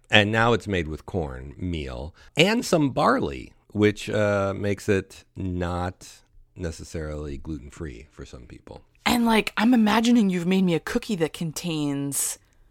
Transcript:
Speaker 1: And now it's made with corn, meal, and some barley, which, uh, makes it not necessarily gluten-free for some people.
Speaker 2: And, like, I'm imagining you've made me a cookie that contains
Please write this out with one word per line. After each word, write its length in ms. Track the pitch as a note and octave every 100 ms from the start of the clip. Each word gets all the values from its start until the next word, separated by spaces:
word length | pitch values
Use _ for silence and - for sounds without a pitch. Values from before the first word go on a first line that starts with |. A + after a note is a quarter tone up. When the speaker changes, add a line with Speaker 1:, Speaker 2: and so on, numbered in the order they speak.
| _
Speaker 1:
And 220 | G#2+ G2+
now 200 | A2+ A#2
it's 140 | A2+ G#2
made 200 | F#2+ D#2
with 160 | D2+ -
corn, 500 | F#2+ D2 B1+ C#2 -
meal, 560 | F2+ E2+ C2 B1 D2 - - -
and 280 | F#3 A3+ -
some 240 | E3+ C#3
barley, 600 | B2+ F3 B3+ - C3 - _ _
which, 380 | G2+ G#2 G#2 -
uh, 440 | G#2+ G#2 G2+ G2 G2
makes 320 | G2+ G2+ -
it 340 | G2 - - - -
not 840 | F#2+ F2+ F2 F2 F2+ - - - _ - - -
necessarily 840 | E2+ - D#2+ E2+ D2+ D2+ D2 C#2
gluten-free 680 | D#2+ D2+ C#2+ - D#2+ A#1 -
for 140 | - C#2
some 200 | - -
people. 340 | - - - - _ G#3+
Speaker 2:
And, 180 | A#3+ A#3
like, 280 | A3 G3+ -
I'm 180 | A3
imagining 560 | B3 G#3+ G#3+ A#3 A#3+ G3
you've 160 | F3+ E3+
made 200 | F#3+ F#3
me 100 | D#3+
a 60 |
cookie 340 | - A#3+ - F#3+
that 160 | D#3
contains 1080 | - E3 - F3+ D#3 C#3+ C#3 C#3 C#3 - - _ _ _